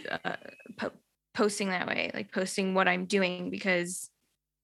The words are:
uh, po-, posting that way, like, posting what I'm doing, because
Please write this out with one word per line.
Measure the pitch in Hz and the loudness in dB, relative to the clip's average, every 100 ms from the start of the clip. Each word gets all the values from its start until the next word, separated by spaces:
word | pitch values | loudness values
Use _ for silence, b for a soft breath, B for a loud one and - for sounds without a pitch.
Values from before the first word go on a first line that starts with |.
| - | -6
uh, | - - - - - - - | -4 -4 -6 -10 -18 -16 -8
po-, | - - _ _ _ | -8 -8 _ _ _
posting | - 208 - 196 | 0 2 2 -2
that | 180 - | -2 0
way, | - - | 0 -2
like, | - 190 | -4 -4
posting | - 190 - 190 | -2 -2 0 2
what | 190 185 | 4 4
I'm | 180 | 4
doing, | 180 196 180 180 180 | 2 2 2 0 -6
because | 196 196 175 175 185 - _ _ _ _ _ | -2 2 2 0 -6 -10 _ _ _ _ _